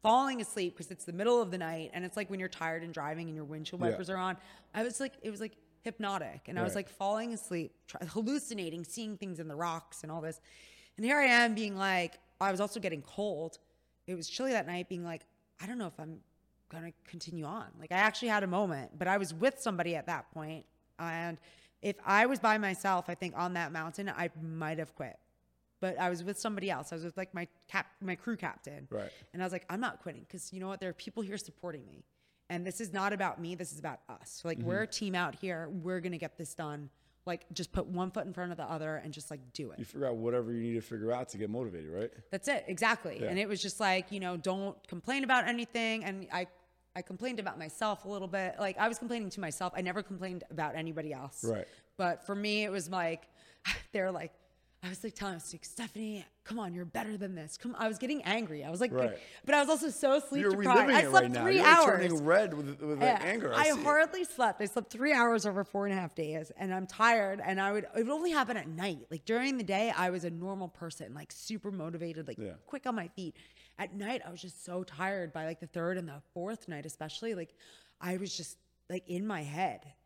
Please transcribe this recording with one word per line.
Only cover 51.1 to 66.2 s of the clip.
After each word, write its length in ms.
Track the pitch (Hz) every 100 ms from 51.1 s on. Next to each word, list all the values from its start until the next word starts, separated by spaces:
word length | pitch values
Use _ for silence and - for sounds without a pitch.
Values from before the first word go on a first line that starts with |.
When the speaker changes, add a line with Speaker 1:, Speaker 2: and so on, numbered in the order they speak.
Speaker 1:
else. 320 | 135 135 -
Speaker 2:
Right. 240 | 113 110 90 - _ -
Speaker 1:
But 280 | 180 170 -
for 100 | 202
me, 280 | 208 208
it 80 | 214
was 180 | 196 160
like, 380 | 185 170 165 - _ - - -
<laughs> 260 | - -
they're 200 | 208 190
like, 200 | 175 165 _ _ _ _ _ 180
I 40 |
was, 120 | 190
like, 140 | 226 -
telling 200 | 202 175
us, 180 | -
like, 100 | 170
"Stephanie, 640 | - - 226 214 220 208 170 _
come 160 | - 226
on, 140 | 202
you're 100 | 175
better 320 | 175 226 214 214
than 200 | 196 180
this. 200 | 156 -
Come," 180 | 240 247
I 80 | 220
was 100 | 220
getting 240 | 254 294
angry. 420 | 175 214 208 151 139
I 40 |
was, 120 | 175
like, 100 | 240
Speaker 2:
Right. 260 | 127 120 101 - - -
Speaker 1:
but 100 | 285
I 60 |
was 80 | 277
also 200 | 311 311
so 300 | - 277 277
sleep 220 | 294 277
Speaker 2:
You're 100 | 240
Speaker 1:
deprived. 160 | 196 202 240 -
Speaker 2:
reliving 60 | 269
Speaker 1:
I 20 |
Speaker 2:
it 60 | -
Speaker 1:
slept 140 | 381
Speaker 2:
right 80 | 247
now. 100 | 247 359
Speaker 1:
three 100 | 381
Speaker 2:
You're 60 | 294
Speaker 1:
hours. 200 | 330 302
Speaker 2:
turning 400 | 190 180 165 147
red 280 | 185 214
with, 280 | 151 143 143
with, 180 | 147 147
like, 20 |
Speaker 1:
Yeah. 160 | 254 220
Speaker 2:
anger. 320 | 165 220 -
I 60 | 254
Speaker 1:
I 40 | 302
Speaker 2:
see 80 | 277
it. 40 |
Speaker 1:
hardly 400 | 294 294 320 370 349
slept. 360 | - 233 190
I 40 | 208
slept 260 | 240 214
three 220 | 226 277
hours 320 | 277 233 233 208
over 180 | 190
four 220 | 196 202 202
and 120 | 190
a 0 |
half 140 | 175
days, 360 | -